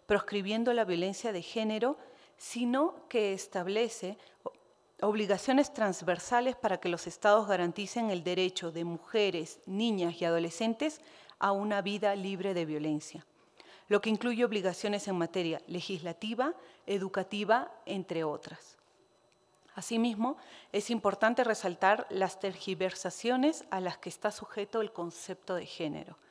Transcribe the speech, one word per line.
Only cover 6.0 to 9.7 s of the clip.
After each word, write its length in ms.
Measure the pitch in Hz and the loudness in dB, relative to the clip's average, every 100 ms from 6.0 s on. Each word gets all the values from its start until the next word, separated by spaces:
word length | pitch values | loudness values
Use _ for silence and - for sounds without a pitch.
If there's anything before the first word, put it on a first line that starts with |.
| 175 175 - 240 247 247 | 0 0 2 2 2 0
para 220 | 220 185 | 0 0
que 100 | 185 | 0
los 180 | 170 - | -2 -4
estados 400 | - 214 208 202 | 0 6 6 6
garanticen 640 | 190 175 165 202 240 226 | 2 2 -2 -6 -2 -2
el 140 | 180 | -2
derecho 480 | 165 180 185 185 170 | 0 0 0 -2 -6
de 120 | 165 | -4
mujeres, 760 | 170 165 - 226 202 165 165 - | -4 -6 -2 2 2 0 -6 -10
niñas 540 | - | -6